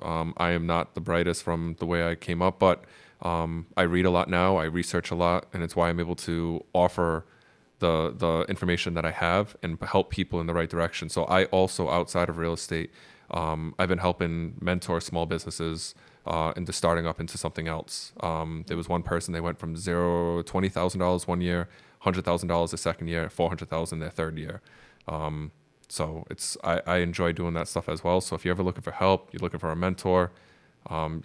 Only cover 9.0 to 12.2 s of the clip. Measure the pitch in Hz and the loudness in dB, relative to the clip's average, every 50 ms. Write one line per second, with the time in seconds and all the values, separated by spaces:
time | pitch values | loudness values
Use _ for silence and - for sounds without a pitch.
9 | 80 80 78 - - 85 87 98 104 104 - - - 85 80 - - - - 95 | -2 -2 -2 0 0 2 4 2 2 0 -4 -10 -8 -6 -6 -6 -6 2 4 2
10 | - - - - 92 - - 87 82 82 85 87 82 82 - 85 85 85 - - | 2 2 0 -4 -4 -2 -2 -4 -2 0 0 0 0 0 0 0 0 0 -2 -6
11 | 85 78 - 92 82 - 90 92 95 - - 92 92 92 - - 90 67 73 87 | -8 -4 -2 -2 0 4 4 4 4 6 4 4 4 4 2 -2 0 2 2 2
12 | 85 - - 87 | 0 0 0 0